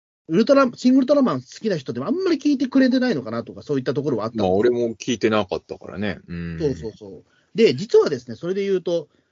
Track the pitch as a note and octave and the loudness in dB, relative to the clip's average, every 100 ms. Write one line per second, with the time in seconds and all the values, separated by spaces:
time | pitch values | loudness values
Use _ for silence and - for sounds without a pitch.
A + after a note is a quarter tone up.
0 | _ _ - E3+ A3+ C4+ C4 - B3+ C4 | _ _ -2 0 4 4 4 2 2 4
1 | C4 C#4+ A#3+ C3 - - A3 E3 - A#2+ | 4 4 2 0 -8 -8 -4 -4 -6 -8
2 | D3 E4+ F#4+ D4 D4 C4 C4 C4+ C4 B3+ | -4 -2 0 0 0 0 2 4 4 4
3 | B3 D#3+ A2 A#2 A#2 F#2+ - C#3 C3 C#3 | 0 -2 -4 -8 -8 -16 -4 -2 -2 -2
4 | C#3+ A2+ A2+ A2+ F#2+ F#2+ A#2+ A#2+ A#2+ A2+ | -2 -2 -4 -2 2 4 2 2 -2 -4
5 | - A2+ A2 G#2+ G2 D#2+ - - - F2+ | -6 0 2 2 0 -6 -8 -14 -12 -8
6 | G#2 D#2+ - E2+ E2+ E2 D3+ G#2 A2 - | -6 -6 -10 -10 -8 -4 -4 -4 -10 -14
7 | G2+ F#2 _ _ _ F#3+ A3 C3 G#3+ G#4+ | -18 -18 _ _ _ 2 2 2 2 2
8 | D4 C3 - A2+ E3+ F#3+ G3 F#3 F3 E3+ | 2 -2 -8 -12 -8 -4 -2 -2 -2 -4
9 | D3+ _ _ | -6 _ _